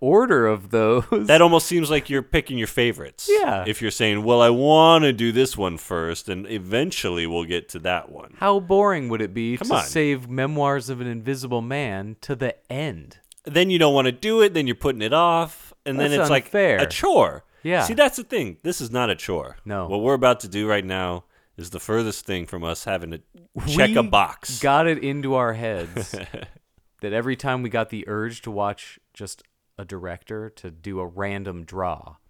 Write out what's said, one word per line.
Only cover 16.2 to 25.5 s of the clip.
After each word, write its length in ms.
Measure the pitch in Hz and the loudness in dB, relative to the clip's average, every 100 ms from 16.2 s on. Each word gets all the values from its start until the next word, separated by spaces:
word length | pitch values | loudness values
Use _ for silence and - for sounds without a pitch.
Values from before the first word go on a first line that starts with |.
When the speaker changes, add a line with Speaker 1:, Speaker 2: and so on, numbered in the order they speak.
Speaker 2:
it's 80 | 151 | 2
like 160 | 135 - | 2 2
Speaker 1:
unfair. 320 | 202 185 101 | 2 2 2
Speaker 2:
a 80 | - | 0
chore. 580 | - 392 294 92 71 - _ | 0 2 4 4 0 -16 _
Speaker 1:
Yeah. 220 | 156 175 | -4 -2
Speaker 2:
See, 100 | - | 0
that's 220 | 226 285 262 | 4 2 2
the 80 | |
thing. 340 | 226 233 117 80 | -6 -6 -6 -6
This 160 | 165 - | -8 -8
is 80 | 117 | -4
not 180 | 123 120 | -2 -2
a 60 | |
chore. 420 | 90 - 87 64 - | -2 -4 -6 -6 -12
Speaker 1:
No. 220 | 101 101 90 | -10 -8 -4
Speaker 2:
What 160 | 101 | -2
we're 120 | 117 | 2
about 260 | 135 123 120 | 4 4 2
to 80 | 104 | -2
do 180 | 98 107 | -6 0
right 160 | 104 | 0
now 400 | 95 95 90 87 - _ _ - | -2 -4 -4 -6 -12 _ _ -18
is 140 | 85 | -14
the 100 | 90 | -12
furthest 460 | - 113 110 - - | -4 -2 -2 -6 -6
thing 180 | 92 82 | -6 -6
from 180 | 90 | -8
us 200 | 82 82 | -8 -8
having 280 | - 95 85 | -6 -6 -6
to 60 | 80 - - _ - 143 | -12 -16 -20 _ -10 -2
check 240 | 151 - | 2 4
Speaker 1:
We 60 | 220 | 4
Speaker 2:
a 60 | |
box. 560 | 120 104 92 - - 127 | 2 2 2 -2 -12 -4
Speaker 1:
got 260 | 139 143 165 | 2 2 2
it 120 | 151 | 0
into 320 | 139 143 135 | -4 -4 -2
our 180 | 131 120 | 0 0